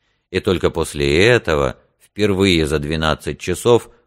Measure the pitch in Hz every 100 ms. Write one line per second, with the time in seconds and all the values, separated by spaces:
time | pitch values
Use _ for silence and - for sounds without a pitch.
0 | _ _ _ 92 104 87 85 80 80 76
1 | 69 78 110 117 - 73 65 - _ _
2 | _ 101 104 95 98 82 73 76 73 80
3 | 78 73 80 71 - 87 120 117 - _